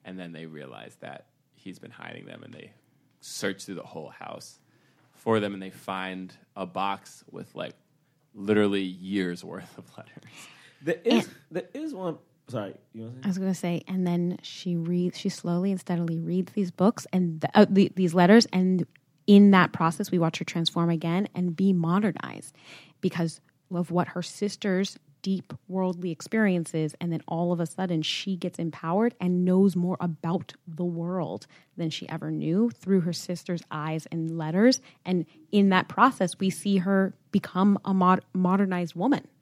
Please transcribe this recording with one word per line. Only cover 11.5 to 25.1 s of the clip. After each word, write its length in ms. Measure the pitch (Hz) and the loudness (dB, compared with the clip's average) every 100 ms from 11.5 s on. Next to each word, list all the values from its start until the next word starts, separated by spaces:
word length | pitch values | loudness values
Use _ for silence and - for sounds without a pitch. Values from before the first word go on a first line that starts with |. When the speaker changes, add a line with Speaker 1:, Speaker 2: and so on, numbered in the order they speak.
Speaker 2:
there 160 | 180 - | -10 -10
is 200 | 269 311 | -10 -10
one. 240 | 214 180 151 _ _ _ | -6 -8 -8 _ _ _
Sorry, 260 | 120 101 - _ | -8 -8 -12 _
you 100 | 113 | -16
wanna 120 | 113 127 | -16 -8
say? 60 | |
Speaker 3:
I 40 | 202 | -6
was 100 | 185 | -4
gonna 180 | 190 185 | -4 -4
say, 280 | 180 170 - | -4 -4 -4
and 180 | 190 180 | -4 0
then 300 | 175 175 180 | 0 0 -4
she 340 | - - 180 170 | -10 -10 -4 -4
reads, 400 | 165 180 180 - | -2 0 -2 -2
she 100 | 196 | -6
slowly 420 | - 175 175 190 | -6 -4 -2 0
and 80 | 190 | -4
steadily 380 | - 170 170 165 | -4 -2 -2 -4
reads 320 | 165 180 175 | -2 -2 -2
these 180 | - 180 | -4 -4
books 340 | - 208 - - | 2 2 2 -4
and 300 | 185 180 160 | -2 0 -2
th-, 100 | - - | 0 4
uh, 100 | 202 | 6
the, 220 | 196 196 - | 6 4 2
these 180 | 180 | 0
letters, 340 | 170 175 220 226 | 4 8 8 6
and 320 | 185 185 185 165 _ _ _ - | 2 2 2 -2 _ _ _ 8
in 240 | 202 202 | 10 12
that 220 | 190 175 | 8 6
process, 380 | - 165 165 208 | 2 -2 -2 -2
we 80 | 180 | 0
watch 180 | 165 - | 0 -2
her 60 | 170 | -6
transform 440 | 175 165 - 170 | -4 -2 0 0
again 380 | 165 165 175 208 - | 0 0 -2 -2 -4
and 200 | 180 156 | -4 0
be 160 | 196 | 2
modernized 800 | 185 165 180 214 - - 52 - _ - - - _ | 2 2 2 0 -4 -10 -14 -18 _ -20 -20 -20 _
because 400 | 185 165 165 - _ _ _ | -4 -2 -4 -4 _ _ _
of 200 | 175 175 | -6 -2
what 180 | 170 - | 0 -2
her 120 | - | -4
sisters 760 | 170 - 202 - 208 185 196 - _ | -10 -6 -6 -4 -2 0 -2 -6 _